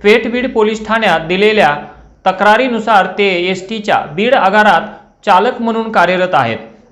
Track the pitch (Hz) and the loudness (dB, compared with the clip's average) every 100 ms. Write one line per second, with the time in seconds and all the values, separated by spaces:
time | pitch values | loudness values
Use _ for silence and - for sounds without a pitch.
0 | 208 226 220 240 254 220 214 214 214 220 | 4 2 2 -4 -4 0 -2 -2 -4 -2
1 | 220 165 160 185 214 214 165 147 - - | 0 0 -2 0 2 4 2 0 -8 -20
2 | - _ 190 190 202 220 254 226 214 214 | -20 _ -4 2 2 4 2 -2 0 2
3 | 185 - 202 180 175 185 - 220 214 139 | 2 0 -2 0 -2 -6 -8 -10 -2 -2
4 | - 151 226 262 185 208 214 170 - - | -2 -4 0 2 2 2 4 2 -2 -16
5 | - _ - 190 208 202 226 220 220 208 | -20 _ 0 2 2 -2 -4 -4 -2 0
6 | 175 180 180 156 120 107 - - _ | 0 0 0 0 0 -4 -10 -20 _